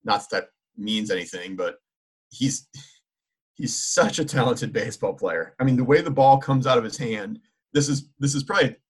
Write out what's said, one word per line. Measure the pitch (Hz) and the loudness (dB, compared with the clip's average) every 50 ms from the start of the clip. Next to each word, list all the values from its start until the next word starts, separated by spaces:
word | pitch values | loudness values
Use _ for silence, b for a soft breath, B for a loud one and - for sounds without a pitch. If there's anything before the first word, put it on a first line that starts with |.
| _ | _
Not | 113 104 104 - - | -2 -2 -2 -2 -4
that | - 95 | -6 -6
that | - - _ _ _ _ _ | -6 -6 _ _ _ _ _
means | - 101 107 110 107 107 110 | -10 -6 -4 -4 -4 -2 -2
anything, | 95 92 87 80 - 90 87 92 95 | -4 -4 -4 -8 -10 -12 -10 -10 -8
but | 92 90 87 85 _ _ _ _ _ _ _ _ _ _ _ | -6 -6 -6 -6 _ _ _ _ _ _ _ _ _ _ _
he's, | - - 131 135 - - _ _ B 139 B B B B B _ _ _ _ _ _ _ _ _ _ | -8 -4 -2 -2 -2 -4 _ _ B -20 B B B B B _ _ _ _ _ _ _ _ _ _
he's | - - 147 - | -8 -6 -6 -4
such | - - - - 175 165 214 - - | -6 -6 -2 2 2 2 2 2 -4
a | 151 | -4
talented | - - 131 117 123 120 - 139 - | -2 0 0 0 0 0 -2 -4 -4
baseball | - 113 - 117 - - - 98 92 | -4 -4 -4 -4 -6 -6 -6 -6 -4
player. | - 101 90 82 82 82 - _ - | -4 -4 -4 -2 -4 -6 -8 _ -2
I | 131 | 0
mean, | 135 127 | 2 2
the | 123 127 | 2 4
way | 123 143 160 | 4 4 4
the | 170 170 | 4 2
ball | 139 139 135 135 139 139 | 2 6 8 8 8 6
comes | 135 - 135 131 127 | 4 0 0 2 4
out | 131 127 120 | 4 2 2
of | 113 | 2
his | 107 - | 0 -8
hand, | - 120 117 110 107 101 104 110 - _ _ _ _ _ _ | -6 -6 -6 -4 -6 -6 -8 -10 -12 _ _ _ _ _ _
this | - 147 139 143 | 0 0 2 2
is, | 143 139 - _ _ _ | 0 -2 -4 _ _ _
this | 135 139 139 | -2 -2 -2
is | 143 135 | -2 -4
probably | - 196 196 156 117 - _ _ _ | 0 2 2 2 2 0 _ _ _